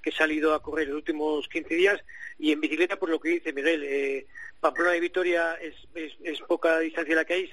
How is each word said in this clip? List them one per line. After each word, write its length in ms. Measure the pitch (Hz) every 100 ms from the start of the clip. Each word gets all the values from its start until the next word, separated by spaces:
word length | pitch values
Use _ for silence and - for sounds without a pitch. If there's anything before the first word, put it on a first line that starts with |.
que 80 | -
he 20 |
salido 420 | - 156 156 156
a 80 | 151
correr 260 | - 156 143
los 80 | 147
últimos 500 | 151 156 151 151 -
quince 260 | 165 151
días 260 | 165 196 202 - - - -
y 140 | 156
en 80 | 151
bicicleta, 360 | 151 156 180 196
por 140 | 180
lo 100 | 160
que 80 | 165
dice 240 | 175 165
Miguel, 300 | 139 151 160
eh, 420 | 139 139 139 135 - - - -
Pamplona 380 | 160 156 175 170
y 40 |
Vitoria 540 | 175 185 180 170 165 165
es, 140 | 165 - -
es, 180 | 170 156 -
es 160 | 147 147
poca 380 | - 170 170 160
distancia 360 | 160 165 151
la 100 | 160
que 100 | 156
hay, 140 | 180 175